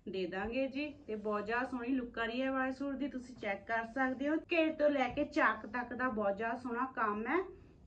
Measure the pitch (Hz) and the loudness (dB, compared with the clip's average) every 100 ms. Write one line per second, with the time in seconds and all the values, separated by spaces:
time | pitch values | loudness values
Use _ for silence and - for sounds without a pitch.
0 | 214 185 175 185 214 262 269 262 294 277 | -6 -4 -2 -2 -2 0 -2 -2 -6 -8
1 | - 214 214 208 202 240 262 254 240 269 | -8 -4 0 -2 0 0 0 -2 0 0
2 | 233 226 226 247 262 262 262 262 277 254 | 0 -2 -2 0 0 2 0 -2 -4 -2
3 | 277 254 - 254 208 196 - 226 233 269 | -4 -4 -10 -8 -4 -4 -2 -2 -2 0
4 | 262 254 285 320 - 339 311 311 294 285 | 0 2 2 0 2 4 4 4 4 4
5 | 247 - 294 311 240 214 247 247 247 233 | 2 0 0 4 4 4 -2 -6 -4 -2
6 | 254 214 202 196 226 247 254 233 262 254 | 0 2 2 2 0 -2 -2 -2 -2 0
7 | 220 214 233 339 381 - - - | 0 0 0 0 0 -8 -20 -14